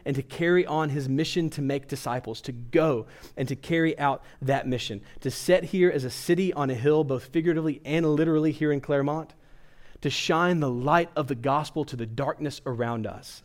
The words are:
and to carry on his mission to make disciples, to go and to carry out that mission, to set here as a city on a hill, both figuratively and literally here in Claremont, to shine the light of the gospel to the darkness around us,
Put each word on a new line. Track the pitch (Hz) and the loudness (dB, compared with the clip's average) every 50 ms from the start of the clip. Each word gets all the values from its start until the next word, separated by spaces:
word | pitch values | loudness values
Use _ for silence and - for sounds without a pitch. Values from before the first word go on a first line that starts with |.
| - | -6
and | 139 131 | -4 -4
to | 135 | -4
carry | 131 - - - 170 170 180 185 175 | -4 -6 -4 -2 2 4 4 4 2
on | - 151 156 156 147 | 2 0 0 0 0
his | 135 147 135 131 | -2 -2 -2 0
mission | 131 143 160 - - 180 165 147 | 0 0 0 0 0 -2 -2 -2
to | - 147 | -2 -2
make | 143 135 139 139 - | -2 -2 -2 -4 -4
disciples, | - 143 131 - 127 123 127 - - 113 - | -8 -10 -6 -4 -4 -4 -4 -6 -8 -10 -10
to | - - | -10 -10
go | 123 120 123 - - 165 208 156 135 113 110 - - - - - - | -10 -10 -4 2 4 4 4 4 2 0 -2 -6 -14 -20 -20 -12 -6
and | - 139 | -6 -4
to | 123 135 | -4 -4
carry | - - - 170 165 165 160 - | -6 -4 -2 0 2 2 2 0
out | - 143 139 135 - - - - - | 0 0 0 0 -2 -6 -14 -12 -4
that | 139 135 139 131 - | 0 0 0 0 0
mission, | 131 127 117 - - 107 98 - - - - | -2 -2 -2 -2 -6 -8 -10 -10 -14 -14 -8
to | - 135 | -6 -6
set | 131 - - - 180 185 | -6 -2 2 4 4 4
here | 180 - - 185 175 180 | 2 0 2 4 4 4
as | - 147 | 4 0
a | 127 127 | -2 -4
city | - - - - 170 170 196 180 | -8 -4 0 2 2 2 2 0
on | - 147 143 135 | 0 0 -2 -2
a | 131 | -2
hill, | 110 123 147 151 156 151 | 2 4 4 4 4 4
both | 135 135 120 - | 2 -2 -4 -4
figuratively | - - 165 160 175 160 160 156 160 143 - - | -2 -2 0 2 2 0 2 0 -2 -4 -4 -4
and | 131 151 170 165 151 151 | -2 0 2 2 2 2
literally | 147 160 165 156 156 156 156 | 4 4 4 4 4 2 2
here | 147 - 156 151 | 0 0 0 0
in | 143 139 | 0 0
Claremont, | - - 147 139 139 143 151 160 156 - - - - - - - - - - - - - - - | 0 0 0 2 2 0 -2 -4 -6 -10 -16 -20 -20 -20 -20 -20 -20 -20 -20 -20 -20 -20 -10 -6
to | - 143 | -4 -2
shine | 131 - - - 165 165 175 180 180 160 | -2 0 0 2 4 4 4 4 4 2
the | 147 131 | 2 0
light | 123 123 127 147 160 170 170 165 - | 0 0 2 4 4 4 4 2 -2
of | 151 147 127 | -4 -2 -2
the | 139 | -4
gospel | 117 117 139 139 151 151 - - 160 143 | -2 0 0 0 0 0 -2 -4 -6 -6
to | - - | -4 -6
the | 120 117 | -8 -8
darkness | 113 117 127 139 143 160 - 151 143 - - - | -6 -4 -4 -4 -4 -4 -4 -6 -8 -8 -8 -8
around | 139 123 113 117 117 117 113 107 | -6 -4 -2 -2 -2 -2 -4 -6
us, | 101 87 92 - - - - - | -6 -8 -12 -16 -18 -20 -20 -20